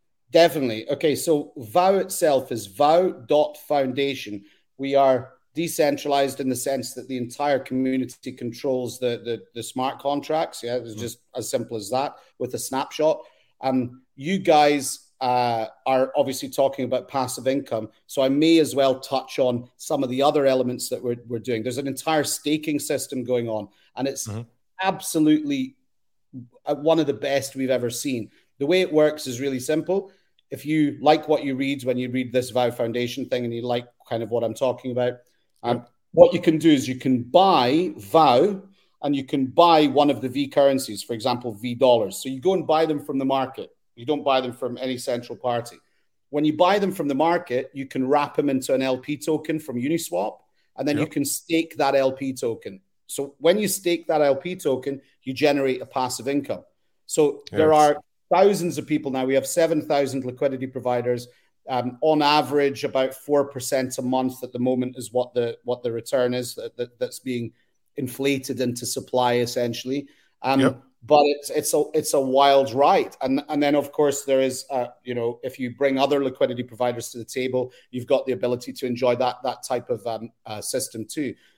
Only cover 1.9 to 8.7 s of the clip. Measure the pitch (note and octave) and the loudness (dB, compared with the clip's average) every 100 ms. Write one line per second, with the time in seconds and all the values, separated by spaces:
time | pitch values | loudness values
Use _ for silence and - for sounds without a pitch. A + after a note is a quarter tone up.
1.9 | G3 F#3+ - E3 C3+ C3 A#2 G2 - D3 | 2 0 0 2 2 0 -8 -6 2 4
2.9 | E3+ F#3 - A#2 D3 D3 - - C#3+ C3 | 4 4 -2 0 2 2 -2 -2 0 0
3.9 | B2+ C#3 C3 G#2+ G#2 - _ _ - C#3 | 0 -2 -4 -8 -12 -14 _ _ -10 0
4.9 | C#3 C3+ B2+ B2 _ _ - E3 - D3 | 4 4 4 -2 _ _ -6 -4 0 0
5.9 | C#3+ D3 C#3 C#3 C3 C3 B2 C#3 C3+ B2+ | 0 0 0 0 -2 -4 -4 -4 -4 -6
6.9 | - B2 B2+ A#2+ - D3 C3+ C3 C3 C3 | -12 -10 -8 -8 -4 -2 -2 -2 -2 -2
7.9 | C3 B2 - C3 B2+ A#2+ A#2+ C#3+ | -2 -4 -8 -14 -10 -10 -6 -4